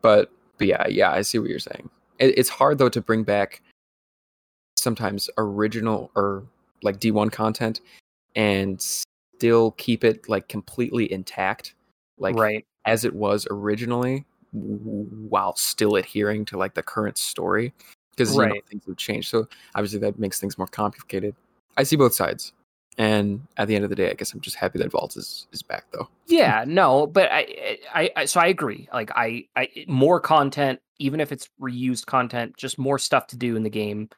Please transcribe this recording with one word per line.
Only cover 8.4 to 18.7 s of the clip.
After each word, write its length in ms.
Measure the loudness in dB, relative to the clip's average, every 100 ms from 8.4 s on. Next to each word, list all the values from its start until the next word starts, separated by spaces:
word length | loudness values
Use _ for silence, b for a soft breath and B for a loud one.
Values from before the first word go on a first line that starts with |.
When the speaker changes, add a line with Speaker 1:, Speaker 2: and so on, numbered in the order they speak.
| 2 2 0 -4
Speaker 1:
still 920 | -6 -6 -8 _ _ _ 4 4 4
keep 320 | 0 -2 2
it, 260 | 2 0 -2
like, 180 | -4 -2
completely 640 | -12 -10 -6 -4 -2 -2
intact, 600 | -4 -8 -4 -2 -4 -12 _ _ _ _ _
like, 160 | -2 2
Speaker 2:
Right. 300 | 2 0 _ _ 0
Speaker 1:
as 180 | 2
it 120 | 0 0
was 320 | 0 0 -2
originally, 760 | -6 -2 -2 -2 -2 -2 -4 -8 _ _
w-, 240 | -10 -8 -8
w-, 260 | -6 -8 -10 -12 -2
while 260 | 0 0 -2
still 400 | -4 0 2 2
adhering 500 | 0 -2 -2 -2 -4
to, 120 | -4
like, 180 | -4 -4
the 80 |
current 340 | -6 -4 -4 -4
story, 560 | -6 -4 0 0 -2 _ b b _ -2
'cause, 220 | 2 4
you 80 | 2
know, 80 |
Speaker 2:
Right. 120 | 0
Speaker 1:
things 180 | _